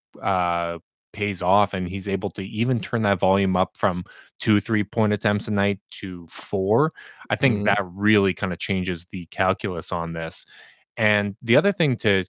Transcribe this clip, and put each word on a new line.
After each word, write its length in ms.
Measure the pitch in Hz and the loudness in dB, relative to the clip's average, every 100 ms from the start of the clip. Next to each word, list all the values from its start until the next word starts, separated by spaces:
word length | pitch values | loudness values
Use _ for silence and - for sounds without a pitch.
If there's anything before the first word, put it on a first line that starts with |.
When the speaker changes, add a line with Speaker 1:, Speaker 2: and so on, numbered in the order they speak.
| _ - | _ -8
Speaker 1:
uh, 580 | 107 95 87 85 85 85 _ _ _ | -2 0 0 -2 -4 -6 _ _ _
pays 320 | - 104 90 | -8 -6 -2
off 320 | 90 101 98 95 | 2 4 4 0
and 120 | 90 | -4
he's 200 | 98 95 | -6 -4
able 240 | 95 98 | -4 -4
to 120 | - | -6
even 360 | 95 107 120 120 | -8 -2 0 -2
turn 240 | - 117 | -2 -2
that 160 | 107 95 | 0 2
volume 360 | 95 98 98 92 | 4 4 4 2
up 220 | 95 - | 0 0
from 260 | 101 87 87 - - _ | 0 0 -8 -16 -20 _
two 200 | 117 104 | 2 2
three-point 540 | - 110 101 - 107 | 4 -2 0 0 0
attempts 340 | 104 110 104 107 | 2 0 0 -2
a 40 | |
night 280 | 104 101 98 _ | 0 0 -2 _
to 340 | - 98 90 82 | -14 -10 -10 -12
four, 640 | - - 101 95 113 156 - - - - | -16 -6 -2 2 2 0 -4 -20 -20 -6
I 60 | - | 0
think 240 | 135 107 | 2 2
Speaker 2:
Mm. 60 | 104 | 2
Speaker 1:
that 160 | 101 | 0
really 500 | 92 92 104 107 98 | -2 0 4 6 4
kinda 240 | 90 98 90 | 0 -4 -4
changes 480 | - 95 90 85 - | -4 -2 -2 -6 -8
the 220 | 92 85 | -10 -10
calculus 640 | - 95 95 104 87 - | -2 0 0 -4 -6 -6
on 220 | 90 82 | -6 -4
this. 300 | 82 82 - - - - _ _ - | -6 -8 -12 -20 -20 -20 _ _ -2
And 380 | 107 104 104 98 | 2 2 0 -6
the 120 | 117 123 | 2 2
other 160 | 190 | 2
thing 260 | 196 156 117 | 0 0 2
to 280 | 107 98 | 2 0